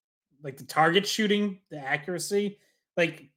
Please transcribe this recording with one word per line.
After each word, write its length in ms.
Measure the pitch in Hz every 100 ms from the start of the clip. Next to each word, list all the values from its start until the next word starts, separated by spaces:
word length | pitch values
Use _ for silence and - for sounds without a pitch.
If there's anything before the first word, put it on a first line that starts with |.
| _ _ _ _
like, 140 | 147 123
the 80 |
target 420 | 123 - 160 180 196
shooting, 540 | - 208 208 208 190 _
the 80 | 165
accuracy. 800 | 135 147 151 175 156 202 202 202 _ _ _ -
Like, 340 | 170 165 -